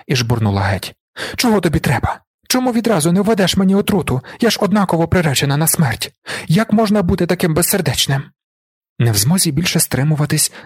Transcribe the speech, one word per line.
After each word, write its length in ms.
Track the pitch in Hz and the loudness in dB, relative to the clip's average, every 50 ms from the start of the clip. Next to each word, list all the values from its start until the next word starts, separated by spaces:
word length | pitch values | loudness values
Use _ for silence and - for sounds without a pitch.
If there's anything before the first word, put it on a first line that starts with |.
| - | -6
і 100 | - 151 | -4 -2
жбурнула 460 | 123 120 117 123 117 110 104 101 98 | -2 0 0 0 0 2 0 0 0
геть. 320 | 98 98 101 - - - - _ _ _ _ - - - - | 0 -2 -2 -4 -6 -10 -14 _ _ _ _ -12 -12 -10 -6
"Чого 240 | - - 240 214 196 | -2 0 2 2 2
тобі 180 | - 175 143 160 | 2 0 0 0
треба? 420 | - - 131 - - - - - _ _ _ _ _ - | 0 0 0 0 -2 -4 -4 -8 _ _ _ _ _ -2
Чому 240 | 247 254 254 254 | -2 0 0 0
відразу 400 | 226 233 220 233 214 165 143 170 | 0 0 0 0 0 2 2 2
не 80 | 175 196 | 2 2
введеш 360 | 202 208 226 190 190 165 - | 2 2 2 2 2 2 2
мені 180 | 196 196 190 196 | 2 2 4 2
отруту? 480 | 202 208 - 214 185 139 - 127 127 - - - - | 2 2 0 -2 -2 -2 -2 -4 -4 -4 -8 -4 -2
Я 100 | 240 220 | 0 0
ж 80 | - - | 0 0
однаково 480 | 214 185 190 214 196 - 180 160 165 165 | 0 0 2 2 2 2 2 0 0 2
приречена 480 | - 185 165 156 131 - - 139 139 | 2 0 2 0 0 0 0 0 0
на 120 | 147 156 127 | 0 0 0
смерть. 440 | - - 160 120 104 - - - - _ _ - - - - - | 2 2 0 0 0 -4 -8 -12 -12 _ _ -14 -12 -10 -2 0
Як 240 | 160 202 226 - | 0 0 2 2
можна 300 | 214 214 226 196 208 214 | 2 2 2 2 2 0
бути 240 | 185 175 202 175 180 | 2 0 0 0 0
таким 280 | 160 185 175 190 175 156 | -2 0 0 0 0 0
безсердечним?" 680 | 165 175 - - 196 175 143 120 - - - 139 139 - - _ _ _ _ _ _ _ _ _ _ _ _ _ - | 0 0 0 -2 -2 -2 -2 -2 -2 -2 -2 -2 -4 -4 -8 _ _ _ _ _ _ _ _ _ _ _ _ _ 0
Не 140 | 120 117 | 0 2
в 40 | 107 | 2
змозі 360 | 101 104 131 180 190 - 170 | 2 2 2 2 2 0 0
більше 280 | 139 151 175 - - 170 | -2 -2 -2 -2 -2 -2
стримуватись, 720 | - - - - 143 156 156 139 147 147 156 151 - - - - - | -2 -2 -2 0 0 0 0 0 0 0 0 -2 -2 -4 -6 -14 -8